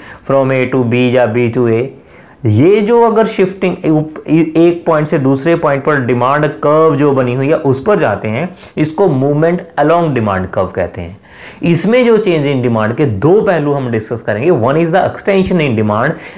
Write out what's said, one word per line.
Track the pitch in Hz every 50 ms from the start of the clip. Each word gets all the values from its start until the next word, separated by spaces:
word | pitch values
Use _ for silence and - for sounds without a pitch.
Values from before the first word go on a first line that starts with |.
| - - - - - -
from | 135 139 135 135 135
A | 131 127 123 -
to | 131 123 117
B | 117
या | 123 123 123 120 127 123 113 110
B | 123 120 117 117
to | 143 123 117
A। | 113 113 127 135 - - - - - - - - - - -
ये | 113 104 107 135 180 202 214
जो | 208 196 240 240 233
अगर | 233 220 214 220
शिफ्टिंग | - - - 190 185 185 - - 180 175 - - - 160 151 151 156 - - - - 151 165 165 160 -
एक | 165 170 175 170 170 -
पॉइंट | - 160 151 156 151
से | 180 156
दूसरे | 131 135 139 135 135 165 170
पॉइंट | 160 160 156 143 139 135
पर | 156 151 139
डिमांड | 123 117 127 120 120 127 139 147 151
कर्व | 147 147 - - 147 151 156 160 160 151
जो | 135 147 147 131
बनी | 131 127 123 120
हुई | 127 135 139
है | 160
उस | 156 - 143 127 - -
पर | 214 208 185
जाते | 151 120 104 95 - 110
हैं, | 107 120 165 180 - - - - -
इसको | - 151 147 156 - 202
movement | 185 143 131 135 143 147 147 156 165 175 180 - - - -
along | 147 151 165 175 170 160 135 123
demand | 110 107 95 92 92 92 -
curve | 104 95 90 -
कहते | - 90 85 - -
हैं। | 87 85 98 - - - - - - - - - -
इसमें | 170 170 160 - 185 233 254 254
जो | 233 226 214
change | 214 202 170 156 143
in | 139 143 131 120 123
demand | 117 110 107 107 117
के | 123 156
दो | 131 107 95 95 147 185 214
पहलू | 196 196 185 165 147 147 143
हम | 143 131 123
डिस्कस | 117 113 107 - 123 110 -
करेंगे, | - 107 107 135 170
one | 180 131 107 123 143
is | 160 170 165
the | 165 185 -
extension | - - - - - 196 190 190 190 185 175
in | 156 139 117 107
demand | 110 107 104 107 120 147 165 - - - -